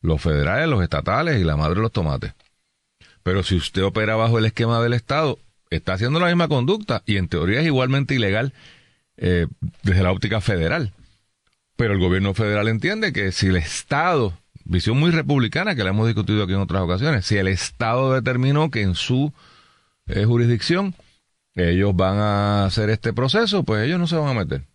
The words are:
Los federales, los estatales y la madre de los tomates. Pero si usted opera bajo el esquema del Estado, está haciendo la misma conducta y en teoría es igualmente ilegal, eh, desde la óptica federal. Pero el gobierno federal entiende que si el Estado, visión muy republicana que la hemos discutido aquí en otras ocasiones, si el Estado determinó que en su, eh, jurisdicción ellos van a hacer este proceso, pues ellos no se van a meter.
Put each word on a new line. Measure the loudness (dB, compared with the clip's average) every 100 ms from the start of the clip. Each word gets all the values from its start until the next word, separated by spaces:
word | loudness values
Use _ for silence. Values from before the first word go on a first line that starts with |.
Los | 0 0
federales, | 0 0 0 0 0
los | 0
estatales | 0 -2 0 0 0 0
y |
la | 0 0
madre | 0 0
de |
los | 0
tomates. | -2 -2 -4 -6 -12 _ _ _ _ _ _ -20 _
Pero | -4 -2
si | 0 -2
usted | -2 -2
opera | -2 0 0 0
bajo | 2 2
el | 0
esquema | 0 0 2
del | 0
Estado, | -2 -2 -2 -2 -4 -12 _ _
está | -6 -4
haciendo | -2 0 0
la | 2
misma | 2 2
conducta | 0 0 -2 -2 -6 -2
y | -2
en | 0
teoría | -2 0 0
es | 0
igualmente | 0 2 0 0
ilegal, | 0 0 0 -2 -8 -20 -20 _ _ _ -4
eh, | 0 0 0 -6 -10 -6
desde | 0 2
la | 2
óptica | 0 -2 -2
federal. | -2 0 0 -2 -4 -8 -20 _ _ _ _ _ _ _
Pero | 0
el | 2
gobierno | 2 2 0 0
federal | 0 0 0
entiende | 0 -2 -2 -2
que | -2 -4
si | 0 2
el | 2
Estado, | -2 -8 -4 0 2 0 0 -4 _ -20
visión | -4 -2 0 2
muy | 2
republicana | 2 2 2 2 0 -2 -2
que |
la | 0
hemos | 2 2
discutido | 0 0 0
aquí | 0
en | -2
otras | 0 -2
ocasiones, | 0 0 0 0 0
si | 0
el | 0
Estado | -2 -4 -4 -2 0 0
determinó | 0 0 0 0 2 0
que | 0
en | -2
su, | -2 0 0 0 -4 -20 -20 _ _ _ _ -6
eh, | 0 2
jurisdicción | 2 2 2 0 0 0 -6 _ _ _ _ _ -2
ellos | 2 4 2 2
van | 2 2
a | 0 0 2 2 2
hacer | 0 0
este | 0 -2
proceso, | -2 0 0 0 -2
pues | 0 -2 0
ellos | 0
no | 0
se | 0
van | 0 -2
a |
meter. | -2 -6 -8